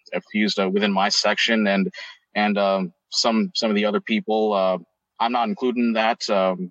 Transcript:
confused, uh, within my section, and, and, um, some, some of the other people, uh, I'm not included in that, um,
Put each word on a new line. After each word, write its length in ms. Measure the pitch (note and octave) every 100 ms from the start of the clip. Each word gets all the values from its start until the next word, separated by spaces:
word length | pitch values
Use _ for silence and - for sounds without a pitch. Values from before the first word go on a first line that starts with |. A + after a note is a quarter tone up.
| -
confused, 460 | F2+ - G#2+ G#2+ G#2
uh, 100 | F#2+
within 240 | G2+ G2+
my 160 | G2 G2+
section, 580 | - G#2 G#2+ - A2+ G#2
and, 240 | G2 F#2 - - - _
and, 260 | G#2+ G#2 G2+
um, 340 | G2 G2 F2+ _ _
some, 420 | - B2 A2 G2 -
some 140 | A2+
of 40 |
the 120 | G#2 G#2
other 140 | G2+
people, 520 | - A2 F#2+ A2 G#2+
uh, 260 | G2+ F#2+ F2+ E2 _ _ -
I'm 140 | A#2
not 160 | B2 A2+
included 320 | G2 B2+ A#2+
in 120 | A#2+
that, 360 | A2 A2 A#2 -
um, 400 | G2+ F#2+ F2+ F2+